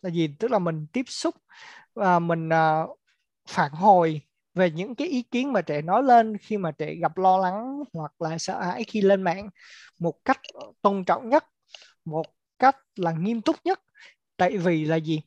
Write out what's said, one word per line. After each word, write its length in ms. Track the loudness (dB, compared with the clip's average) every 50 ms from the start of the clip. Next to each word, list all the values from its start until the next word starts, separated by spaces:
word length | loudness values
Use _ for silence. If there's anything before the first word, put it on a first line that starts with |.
là 80 | -8 -6
gì? 260 | -2 -2 -2 -2 -2 -4
Tức 120 | -4 -2
là 80 | 0 0
mình 280 | 0 0 -4 -4 -8 -6 _
tiếp 120 | -6 -6 -6
xúc 280 | -8 -6 -6 -6 -6 _ _ _ _ -20 -20 -20 -20 -20 -20 _ _
và 260 | -2 0 2 2 2
mình, 300 | 2 0 -2 -2 -2 0 2
à, 300 | 2 2 2 2 0 -2 -6 -8 _ _ _ _ _ _ _ _ _ _ -10
phản 220 | -4 -2 -2 -2
hồi 500 | -2 0 6 6 6 8 6 4 0 -4 -8 _ _ _ _ _ _
về 160 | 0 0 0
những 240 | 0 -2 -8 -8 -6
cái 120 | -6 -6 -4
ý 140 | -2 -4
kiến 320 | -4 _ -4 -4 -4 0 -2
mà 80 | -2
trẻ 200 | -2 -2 -4 -4
nói 220 | -2 0 0 0 4
lên 340 | 6 6 6 6 4 -2 -10
khi 200 | _ -6 -6 -4
mà 140 | -4 -4
trẻ 240 | -6 _ -8 -8 -6
gặp 220 | -4 -4 -4 -4 2
lo 200 | 2 4 4 4
lắng 460 | 2 0 -2 -4 -8 -8 -10 -10 -12 -12 _
hoặc 280 | -10 -10 -10 _ _
là 160 | -6 -6 -6 -6
sợ 240 | -8 -8 -8 -6
hãi 220 | -6 -6 -6 -6 -8
khi 180 | -6 -4 2
lên 200 | 4 4 4 4 2
mạng 260 | -2 -4 -4 -8 -16 -18 _ -20 -20 -20 -20 -20 -20 _ _
một 260 | -4 -4 -4 _ _
cách 140 | -2 -2 -2 _ -20 -20 -20 -20 -20 -20 _
tôn 220 | _ 0 0 0 0
trọng 240 | 0 -2 -2 0 0
nhất, 160 | 0 0 0 _ _ _ _ _ _ -20 -20 -20 _ _ _
một 200 | -8 -8 -8 -8 -8 _ _ _ _ _ _
cách 180 | 2 2 2 _ _ _ _
là 160 | -4 -4 -4
nghiêm 300 | -2 -2 -2 -2 -4 -2
túc 140 | 0 -2 -2 -2 _
nhất. 160 | -4 -4 -4 _ _ _ _ -20 -20 _ _ _ _ _ _
Tại 200 | 0 0 2 0
vì 280 | 0 0 0 0 0
là 100 | 0 -2
gì? 260 | -2 0 -2 -4 -4 -6